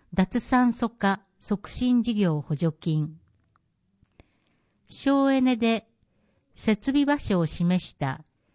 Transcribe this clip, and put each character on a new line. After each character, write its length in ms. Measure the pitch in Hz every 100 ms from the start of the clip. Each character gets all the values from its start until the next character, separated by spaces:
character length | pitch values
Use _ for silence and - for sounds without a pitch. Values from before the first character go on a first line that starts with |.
| -
脱 260 | - 185 247
酸 320 | - 254 247
素 160 | 226 233
化 320 | - 196 196 _ _
促 320 | - 196 -
進 320 | - 247 247
事 120 | 233
業 260 | 208 190 151
補 160 | - 147
助 180 | 165
金。 440 | - 170 156 151 156 _ _ _ _ _ _ _ _ _ _ _ _ _ _ _ _ -
省 440 | - 269 277 269
エ 100 | 269
ネ 160 | 254 240
で 280 | 226 226 - _ _ _ _ _ _
設 380 | - - 214 -
備 120 | 277
場 140 | 285 285
所 220 | - 185
を 40 |
示 420 | 160 - 170 185 -
し 60 |
た 320 | - 135 147 - _ _